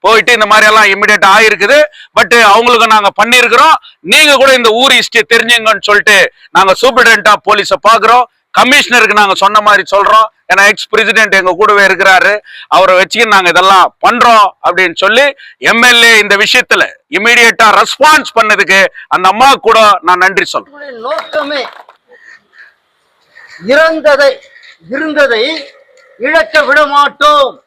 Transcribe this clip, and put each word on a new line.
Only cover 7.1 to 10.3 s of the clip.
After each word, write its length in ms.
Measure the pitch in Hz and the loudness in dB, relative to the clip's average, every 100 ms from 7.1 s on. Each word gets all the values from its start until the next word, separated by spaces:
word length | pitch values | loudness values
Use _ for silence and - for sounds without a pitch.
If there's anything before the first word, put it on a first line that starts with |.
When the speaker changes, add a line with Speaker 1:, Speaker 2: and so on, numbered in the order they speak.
| 214 214 202 | 2 0 -2
Speaker 1:
ஆஃப் 120 | - | 0
போலீஸை 300 | 208 190 190 202 | -2 -2 -2 0
பாக்குறோம். 360 | 226 220 240 240 _ _ - | 0 2 0 0 _ _ -2
கமிஷனருக்கு 640 | 233 285 - 240 220 208 | 0 0 0 -2 0 0
நாங்க 140 | 208 185 | 0 0
சொன்ன 160 | 196 214 208 | 0 0 0
மாதிரி 180 | 202 180 | 0 0
சொல்றோம், 360 | 196 196 220 220 | -2 2 2 0